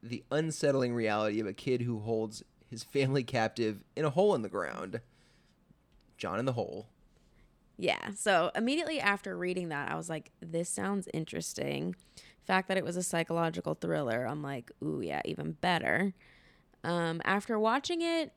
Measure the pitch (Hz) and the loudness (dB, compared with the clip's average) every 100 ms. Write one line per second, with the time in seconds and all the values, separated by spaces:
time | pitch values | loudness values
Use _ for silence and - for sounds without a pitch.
0 | 117 120 - 143 160 151 147 135 123 117 | -8 -10 -2 0 0 2 4 4 4 2
1 | 110 104 107 104 107 98 - 123 120 113 | 2 2 2 2 -2 -4 0 2 2 -2
2 | 107 113 110 104 - _ _ 110 - 143 | 0 0 0 -6 -16 _ _ -14 -4 2
3 | 135 139 120 123 110 - 113 104 - - | 4 4 2 2 2 2 0 0 -8 0
4 | 151 139 208 170 107 98 80 55 95 113 | 0 4 4 4 0 -2 -4 -4 -6 -8
5 | - _ - _ _ _ _ - _ _ | -10 _ -20 _ _ _ _ -20 _ _
6 | _ - 95 95 131 120 104 85 110 _ | _ -10 -4 -2 0 0 -2 -4 -12 _
7 | - - _ - - _ _ - - - | -20 -20 _ -20 -20 _ _ -4 0 0
8 | - 202 - 185 170 - 226 294 330 320 | -2 -4 4 6 6 2 0 2 0 0
9 | 202 202 - 180 180 180 175 147 143 160 | 0 0 -4 -4 -2 -2 -2 -4 -4 -4
10 | 165 160 - _ 170 165 175 - 190 202 | -4 -8 -8 _ -6 -4 -4 -2 -2 -2
11 | 185 - 160 - 165 - 139 143 160 180 | -2 -6 -4 -6 -6 -4 -4 -2 -4 -6
12 | - - - - - 190 185 190 170 175 | -12 -20 -20 -20 -2 -2 2 -2 0 -2
13 | 180 170 165 170 165 165 160 156 170 160 | 0 0 0 0 0 -2 -4 -4 0 0
14 | 135 113 123 147 143 139 - - 147 147 | 0 0 -2 -4 -6 -8 -10 -8 -4 -4
15 | 90 71 - - 151 160 175 175 - 95 | -2 -4 -4 -6 -6 -2 0 0 2 2
16 | 196 - - - - - _ _ - 175 | 2 -2 -16 -20 -20 -20 _ _ -2 0
17 | 170 165 - 196 - 220 214 247 277 349 | 0 -2 0 0 0 2 4 2 0 -2
18 | 339 330 311 | 0 0 -2